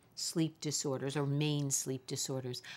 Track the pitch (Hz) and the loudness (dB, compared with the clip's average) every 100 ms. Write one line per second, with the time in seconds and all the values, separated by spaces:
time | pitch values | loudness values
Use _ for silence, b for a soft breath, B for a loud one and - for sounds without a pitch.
0 | - - - 180 160 156 151 143 151 131 | -18 -8 -2 2 0 0 -2 0 0 0
1 | 131 147 143 143 151 147 143 135 - 135 | 0 0 2 4 4 2 2 0 0 -4
2 | - 139 - 135 127 123 B | -4 -4 -2 -2 -4 -6 B